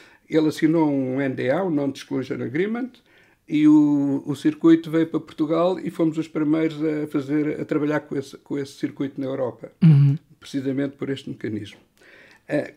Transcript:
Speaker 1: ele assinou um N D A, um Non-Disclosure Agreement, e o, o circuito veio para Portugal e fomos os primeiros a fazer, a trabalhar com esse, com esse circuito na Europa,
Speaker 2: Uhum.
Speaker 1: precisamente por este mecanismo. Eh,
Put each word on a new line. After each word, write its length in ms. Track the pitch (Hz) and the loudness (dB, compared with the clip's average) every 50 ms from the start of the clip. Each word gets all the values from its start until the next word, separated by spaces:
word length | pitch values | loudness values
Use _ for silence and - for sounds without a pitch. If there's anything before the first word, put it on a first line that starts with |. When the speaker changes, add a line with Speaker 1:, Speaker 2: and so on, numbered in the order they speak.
| - - _ _ _ _ | -20 -20 _ _ _ _
Speaker 1:
ele 180 | - 156 160 156 | 0 2 2 2
assinou 420 | 151 - - 156 160 170 160 151 | 0 0 2 2 4 4 2 2
um 300 | 143 139 135 127 127 135 | 2 0 -2 -2 -2 -2
N 160 | 139 135 131 | -2 -2 -2
D 140 | 120 123 123 | -4 -2 0
A, 120 | 135 170 196 | 0 0 0
um 40 | 190 | -2
Non-Disclosure 720 | 160 147 143 139 135 - - - 139 135 127 120 127 123 | -2 -2 -2 -2 -4 -6 -10 -6 -6 -6 -4 -4 -6 -6
Agreement, 500 | 123 120 120 151 185 214 220 240 262 247 - - _ _ _ _ _ _ _ _ _ | -6 -6 -2 -2 -2 -2 -2 -6 -6 -8 -10 -18 _ _ _ _ _ _ _ _ _
e 220 | _ - 147 151 151 | _ 0 4 6 8
o, 560 | 151 151 151 147 147 143 139 139 139 135 - | 8 8 6 6 2 2 0 0 -2 -4 -4
o 100 | - 143 | -4 -8
circuito 540 | 131 - 156 151 - - 165 165 160 165 160 | -2 0 -2 -2 4 6 6 6 6 4 0
veio 180 | 151 165 165 160 | 0 0 0 0
para 120 | - 160 | -2 -8
Portugal 580 | 156 - - - 160 147 160 165 170 180 190 165 | -8 -8 -6 -4 -2 -2 0 0 2 0 0 -2
e 120 | - - | -6 -8
fomos 280 | 175 - 170 160 151 160 | -4 0 0 0 0 -2
os 120 | 156 - | -6 -6
primeiros 480 | - 160 156 147 151 160 160 160 147 147 | -4 -2 0 0 2 2 0 0 -2 -2
a 260 | 151 160 156 151 147 147 | -4 -4 -2 -4 -6 -4
fazer, 520 | - 151 135 131 147 151 151 151 147 - | -4 -4 -4 -2 -2 -2 0 -2 -4 -6
a 60 | 147 | -4
trabalhar 340 | - 165 151 143 147 151 151 | -2 -2 -2 0 0 -2 -2
com 140 | 147 - - | -4 -4 -8
esse, 220 | 143 135 - - - | -8 -8 -8 -14 -20
com 200 | _ _ 139 143 | _ _ -8 -8
esse 160 | 139 139 - | -8 -8 -10
circuito 460 | - - 143 - - 143 131 - - | -8 -8 -8 -6 -6 -8 -6 -6 -8
na 80 | 135 131 | -8 -6
Europa, 420 | 131 135 131 120 113 - - - - _ - | -4 -4 -4 -6 -6 -10 -16 -20 -4 _ 6
Speaker 2:
Uhum. 340 | 165 151 139 143 139 139 156 - _ - _ | 6 8 8 6 4 4 0 -4 _ -20 _
Speaker 1:
precisamente 560 | - - - 139 135 139 135 135 143 139 139 | -20 -8 -8 -6 -4 -4 -2 -2 -4 -4 -6
por 140 | _ 139 135 | _ -8 -6
este 200 | 135 135 - - | -6 -8 -8 -14
mecanismo. 500 | - - - 123 107 107 104 101 - - _ _ _ _ _ - - - - - - _ _ _ | -14 -10 -8 -8 -8 -8 -10 -10 -16 -20 _ _ _ _ _ -20 -20 -20 -20 -20 -20 _ _ _
Eh, 260 | - 147 123 - - | -4 -4 -4 -6 -12